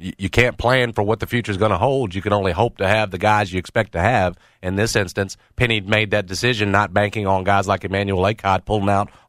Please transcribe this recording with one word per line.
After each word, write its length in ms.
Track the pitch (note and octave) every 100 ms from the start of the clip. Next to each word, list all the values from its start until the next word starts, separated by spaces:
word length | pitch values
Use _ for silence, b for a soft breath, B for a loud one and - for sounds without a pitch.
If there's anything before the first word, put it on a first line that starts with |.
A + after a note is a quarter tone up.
y-, 120 | F2 -
you 120 | G2
can't 280 | - B2 -
plan 360 | A#2 C3 A#2+
for 100 | A2+
what 160 | G2+ A2
the 80 | -
future's 300 | A#2+ A2 F#2+
gonna 200 | G#2+ F2+
hold. 380 | B2 C3+ A2 F#2
You 60 |
can 100 | G#2
only 220 | G2+ F#2+
hope 240 | E2 A#2+ -
to 100 | F#2+
have 240 | G#2+ G#2
the 60 | F2+
guys 340 | G#2 G#2 G2+
you 80 | F2+
expect 320 | - A#2 G#2+
to 80 | E2+
have. 380 | G2 B2 F#2 F2 b b
In 140 | F#2 G2
this 180 | A2+ A2
instance, 400 | F#2 - G2 - b b
Penny 240 | A#2+ A2
made 300 | F#2+ G#2+ G#2
that 160 | G#2 F#2
decision 440 | F#2 A#2+ A#2 G#2
not 220 | G2 G2+
banking 340 | G2 G#2 G#2+ G2
on 160 | F#2+
guys 240 | F#2+ G2 F#2+
like 160 | F#2+
Emmanuel 400 | F#2 F#2+ G2+ F#2+
Akot 400 | F#2 A2+ G2 F#2+
pulling 240 | - G#2+ G2+
out 220 | G2 G2+ b